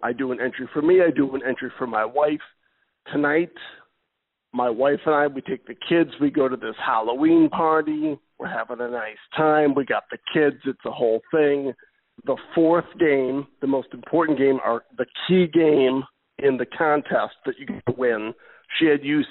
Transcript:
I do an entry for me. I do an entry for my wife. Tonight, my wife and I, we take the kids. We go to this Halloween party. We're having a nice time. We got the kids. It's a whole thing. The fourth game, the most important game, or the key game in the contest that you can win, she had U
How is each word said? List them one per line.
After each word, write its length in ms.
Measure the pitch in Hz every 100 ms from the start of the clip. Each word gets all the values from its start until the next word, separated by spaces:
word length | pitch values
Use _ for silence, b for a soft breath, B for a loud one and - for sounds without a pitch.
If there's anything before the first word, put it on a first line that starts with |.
I 120 | 110
do 180 | 123 131
an 80 | 123
entry 260 | 123 - 123
for 80 | 156
me. 200 | 156 185
I 100 | 170
do 220 | 143 139 135
an 60 | 127
entry 240 | 123 127 -
for 100 | 127
my 180 | 110 110
wife. 360 | 131 151 151 - _ _ _ _ _ -
Tonight, 400 | 147 147 156 175 - - - _ _ _ _ _ _ _
my 160 | 123 123
wife 300 | 113 139 143 160
and 80 |
I, 140 | 147 147
we 140 | 135
take 260 | - 131 -
the 80 | 120 -
kids. 220 | 170 165 -
We 120 | 143
go 160 | 151 131
to 80 | 123
this 200 | 113 110
Halloween 680 | - 117 110 127 160 165 160
party. 680 | - 160 156 151 151 156 143 _ _
We're 80 | -
having 320 | - 113 120
a 100 | 120
nice 260 | 120 110 107 - -
time. 380 | 156 151 147 139
We 100 | 139
got 180 | 107 -
the 80 | 117 -
kids. 240 | 170 147 127 135
It's 200 | 127 113
a 60 |
whole 300 | 110 120 113 -
thing. 420 | 160 147 143 139 - b b _ - -
The 120 | 127 - -
fourth 300 | 160 170 165 -
game, 460 | 160 139 127 135 139 _
the 60 | 135
most 220 | 135 123
important 460 | 127 - 165 160 135
game, 200 | 139 135 107
or 180 | 117 - -
the 80 | 123 - -
key 200 | 185 170
game 560 | 156 160 151 131 131 135 _ _ -
in 180 | 139 127
the 80 | 123
contest 680 | - 160 147 - 147 107 - -
that 140 | 123
you 60 | 135
can 160 | - - 120
win, 360 | 127 110 107 - b b _ -
she 60 | 160
had 180 | 147
U 180 | 135 151 135